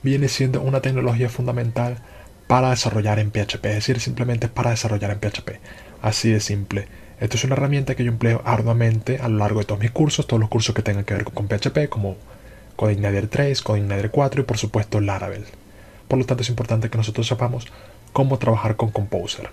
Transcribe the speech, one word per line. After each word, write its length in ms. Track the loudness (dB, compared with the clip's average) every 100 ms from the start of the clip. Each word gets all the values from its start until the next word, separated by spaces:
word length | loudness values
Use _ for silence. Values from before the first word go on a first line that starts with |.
viene 240 | 2 2 2
siendo 340 | 2 0 2
una 200 | 0 0
tecnología 480 | 0 0 2 2 0
fundamental 720 | 0 -2 0 -2 0 -2 -4 -12 -20 -20 -20 2
para 240 | 4 4
desarrollar 480 | 2 0 0 2 2
en 120 | 2
P 80 | 0
H 180 | -2 -2
P, 120 | -2
es 60 | 0
decir, 260 | 0 0
simplemente 480 | -2 -2 0 0 0
para 220 | 0 0
desarrollar 400 | 0 0 0 -2
en 80 | -2
P 80 | -4
H 140 | -4
P. 180 | -10 -12 -16 -20 -20 -4
Así 280 | -2 2 2
de 120 | 2
simple. 480 | 2 -4 -2 -4 -6 -16 -20 -6
Esto 160 | -2 0
es 80 | 0
una 100 | 2
herramienta 400 | 2 0 0 0
que 80 |
yo 80 | 0
empleo 300 | 2 2 2
arduamente 760 | 2 2 4 4 4 2 0 -2
a 80 | 0
lo 80 | 2
largo 220 | 2 0
de 60 | 0
todos 140 | 0
mis 120 | 0
cursos, 360 | 2 2 2 0
todos 140 | 2
los 80 | 2
cursos 260 | 2 0 0
que 60 |
tengan 240 | 0 -2 -2
que 80 |
ver 100 | -2
con, 120 | -4 -4
con 120 | -4
P 80 | -2
H 160 | 0
P, 160 | 0 -2
como 300 | -2 -4 -6 -14 -20 -20 -20 -16 -2
CodeIgniter 520 | 0 2 2 0 0
tres, 340 | 0 0 0
CodeIgniter 500 | 0 0 0 -2 0
cuatro 300 | 2 2 0
y 20 |
por 140 | -2 -2
supuesto 420 | 0 -2 0 0
Laravel. 460 | 0 -2 -6 -8 -12 -18 -20 -20 -20 -20 -2
Por 100 | 0
lo 60 | 2
tanto 180 | 0
es 60 | 0
importante 400 | -2 0 0 0
que 80 | 0
nosotros 300 | 0 -2 -2
sepamos 400 | 0 -2 -2 -10 -18 -20 -20 -4
cómo 260 | 0 2 2
trabajar 360 | 2 2 2 0
con 160 | 0
Composer. 580 | 0 -2 -2 -4 -8 -10